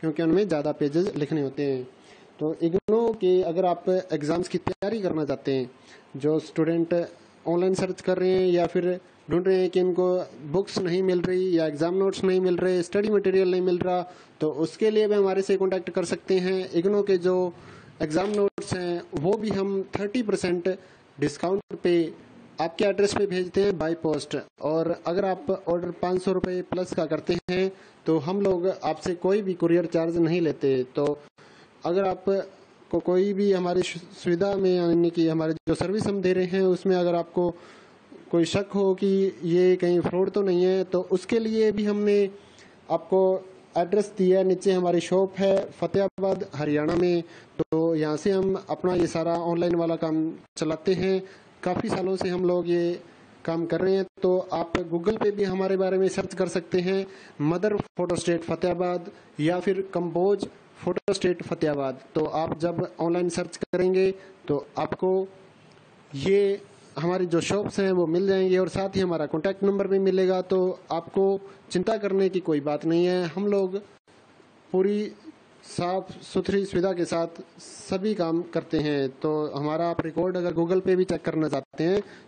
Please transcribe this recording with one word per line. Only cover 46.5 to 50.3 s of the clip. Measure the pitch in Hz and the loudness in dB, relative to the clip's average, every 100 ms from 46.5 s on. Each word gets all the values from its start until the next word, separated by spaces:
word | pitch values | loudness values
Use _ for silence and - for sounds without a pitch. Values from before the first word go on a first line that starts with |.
हरियाणा | 127 151 147 151 | -6 -2 0 0
में। | 170 180 170 165 - - - | 2 2 2 -2 -14 -20 -8
तो | 156 160 165 | -2 0 0
यहाँ | 160 151 151 | 0 0 -2
से | 208 | 0
हम | 190 190 185 - | 0 0 -2 -4
अपना | 156 185 | -4 0
ये | 180 170 | 0 0
सारा | 170 165 | 0 0
online | 170 170 170 175 | 0 0 0 0
वाला | 170 165 165 | 0 0 -2
काम | 165 156 160 | -2 -2 -2